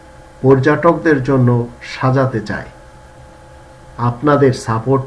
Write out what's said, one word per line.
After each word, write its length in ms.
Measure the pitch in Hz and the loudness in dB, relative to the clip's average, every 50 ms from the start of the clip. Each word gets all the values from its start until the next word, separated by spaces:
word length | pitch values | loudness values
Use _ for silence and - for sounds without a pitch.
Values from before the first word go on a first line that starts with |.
| - - - - - - - - - | -20 -20 -20 -20 -20 -20 -10 -2 2
পর্যটকদের 800 | 131 139 135 131 156 151 147 160 170 165 156 165 165 151 135 127 | 2 4 4 4 2 0 2 2 2 2 2 2 0 0 0 0
জন্য 460 | 143 139 131 123 120 123 120 120 120 - - - | 0 0 2 2 2 2 0 -2 -6 -10 -16 -18
সাজাতে 580 | - - - - 131 127 139 135 120 117 110 | -16 -10 -4 -2 0 0 0 0 0 -2 -6
চায়। 260 | 98 - 92 76 69 - - - - - - - - - - - - - - - - - - - - - - - - - - - | -8 -8 -10 -10 -10 -14 -18 -20 -20 -20 -20 -20 -20 -20 -20 -20 -20 -20 -20 -20 -20 -20 -20 -20 -20 -20 -20 -20 -20 -18 -10 -6
আপনাদের 540 | 117 120 120 - - 147 143 139 139 131 123 | -4 -4 -4 -2 0 2 2 4 4 2 2
সাপোর্ট 520 | - - - 110 113 117 131 135 131 131 | 0 -4 -6 -6 -4 -2 -2 -2 -2 -2